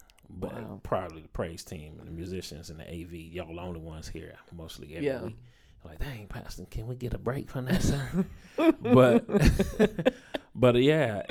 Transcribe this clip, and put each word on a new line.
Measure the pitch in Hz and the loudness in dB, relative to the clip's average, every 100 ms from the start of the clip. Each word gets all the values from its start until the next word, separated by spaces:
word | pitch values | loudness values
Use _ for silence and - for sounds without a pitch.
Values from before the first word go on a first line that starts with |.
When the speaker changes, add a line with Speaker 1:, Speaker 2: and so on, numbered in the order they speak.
| _ _ - | _ _ -20
Speaker 1:
But | 90 92 | -10 -10
Speaker 2:
Wow. | - 220 101 | -10 -12 -12
Speaker 1:
probably | - 104 92 80 | -4 -4 -4 -10
the | 80 | -12
praise | - 90 85 | -8 -8 -8
team | - 85 76 76 | -12 -14 -14 -16
and | 80 | -14
the | |
musicians | 82 90 92 - 73 80 | -10 -8 -8 -10 -12 -14
and | 80 | -16
the | - | -12
A | 85 | -12
V, | 85 85 | -12 -12
y'all | 80 85 160 | -12 -12 -10
the | 85 | -10
only | 87 82 | -10 -10
ones | 160 80 - | -12 -12 -12
here | - - - - | -12 -14 -18 -20
mostly | 170 160 - 147 | -16 -16 -16 -12
every | 160 214 | -4 -2
Speaker 2:
Yeah. | 262 | -2
Speaker 1:
week. | 110 113 - _ _ - | -4 -10 -18 _ _ -20
Like, | - 80 | -14 -8
"Dang, | 143 120 101 | -6 -8 -12
Pastor, | 117 - - - | -12 -12 -12 -10
can | - 113 | -10 -8
we | |
get | 127 123 | -8 -6
a | 117 | -6
break | 110 135 - | -4 -6 -6
from | 135 | -6
that | 127 185 | 0 2
sermon?" | - 143 127 170 190 - - - | 2 0 -2 -2 -2 -6 -8 2
Speaker 2:
<laughs> | 320 320 | 4 4
Speaker 1:
But, | 233 247 254 233 - | 6 8 10 8 4
<laughs> | 202 - - 196 - 208 - 165 - - - - | 4 6 6 4 2 2 2 0 0 -4 -12 -12
but | - 123 120 | 4 6 6
yeah, | 131 156 131 104 - | 6 4 2 -2 -4